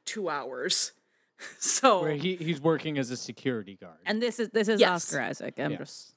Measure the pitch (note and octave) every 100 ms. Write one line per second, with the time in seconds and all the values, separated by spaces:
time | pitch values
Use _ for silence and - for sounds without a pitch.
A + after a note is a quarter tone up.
0 | - A3 F3+ D3 B2+ B2+ D#3 - - -
1 | _ _ _ - - - - - C4 G3
2 | D#3 D3 F3+ F3+ D#3+ D3+ D3+ D#3 D#3+ D3
3 | B2 B2 - A#2 C3+ A#2 G2 G2 F2+ E2
4 | - G#3+ A#3+ A3 A3 A3 G#3+ G#3+ F#3+ F3+
5 | - D3 A2 - - - C#3 - - -
6 | -